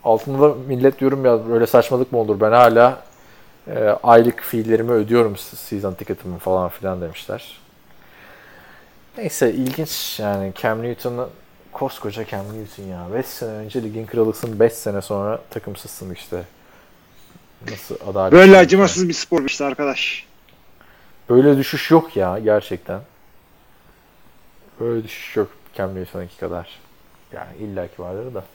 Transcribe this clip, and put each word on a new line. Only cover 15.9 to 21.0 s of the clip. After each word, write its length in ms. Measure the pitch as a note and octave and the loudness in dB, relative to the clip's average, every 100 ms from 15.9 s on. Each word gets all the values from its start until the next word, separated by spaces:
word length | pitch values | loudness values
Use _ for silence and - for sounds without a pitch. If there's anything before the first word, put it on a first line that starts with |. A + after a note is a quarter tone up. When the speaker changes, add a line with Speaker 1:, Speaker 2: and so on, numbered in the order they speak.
| - F#2 | -16 -14
Speaker 1:
işte. 280 | F2 - F2+ F2+ _ _ _ _ _ _ _ - - _ _ G#2+ | -14 -12 -12 -12 _ _ _ _ _ _ _ -20 -20 _ _ -16
Nasıl 260 | A2 - - G2 | -16 -14 -12 -6
adalet 220 | G2 F#2+ | -2 6
Speaker 2:
Böyle 200 | E3+ F#3+ | 10 12
Speaker 1:
yani? 60 | F#3+ | 10
Speaker 2:
acımasız 500 | F3 F#3+ F#3+ F3+ F3+ | 8 4 2 0 -2
bir 60 | |
spor 300 | D#3+ - E3+ | -4 -2 -2
işte 200 | C3+ - | -2 -6
arkadaş. 640 | C#3 C3 C#3+ B2 - - - _ _ _ _ _ - _ | -6 -4 -6 -4 -8 -8 -16 _ _ _ _ _ -20 _